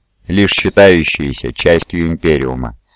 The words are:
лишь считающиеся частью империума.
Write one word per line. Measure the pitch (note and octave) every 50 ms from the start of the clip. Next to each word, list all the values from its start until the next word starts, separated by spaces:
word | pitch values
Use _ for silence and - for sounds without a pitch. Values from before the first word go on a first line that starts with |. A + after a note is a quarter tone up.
| _ _ _ _ _ -
лишь | F2 F#2+ G2+ F#2
считающиеся | - - - G2 - - G2+ G2 F#2 E2+ D#2 D2+ - - D2 C#2+ C2+ - - - -
частью | - - E2+ E2+ E2 - - - F2 E2
империума. | E2 E2 D#2+ - E2+ D#2 C#2+ C2 C2 B1+ B1+ B1 A#1 A1+ - _ _ _